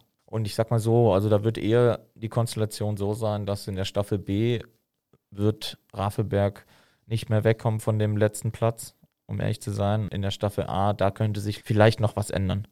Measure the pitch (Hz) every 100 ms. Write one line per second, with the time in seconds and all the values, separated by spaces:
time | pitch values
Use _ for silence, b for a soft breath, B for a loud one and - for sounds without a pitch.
0 | _ _ _ 110 107 - 113 117 110 117
1 | 117 92 104 104 107 107 101 117 120 107
2 | - - 110 - 117 - 107 - 104 104
3 | 101 107 110 104 98 101 - 95 95 -
4 | 101 101 87 98 117 120 - _ _ _
5 | _ _ _ 98 104 107 - - _ -
6 | 101 - 101 98 101 101 - b b b
7 | b 113 - 110 110 110 120 110 - 110
8 | 107 104 107 - 113 - 113 117 - -
9 | _ _ - 104 101 107 - 101 101 107
10 | 104 95 98 - 104 - - 90 101 101
11 | 98 - 110 104 104 104 - 107 107 -
12 | 104 - - - 95 95 104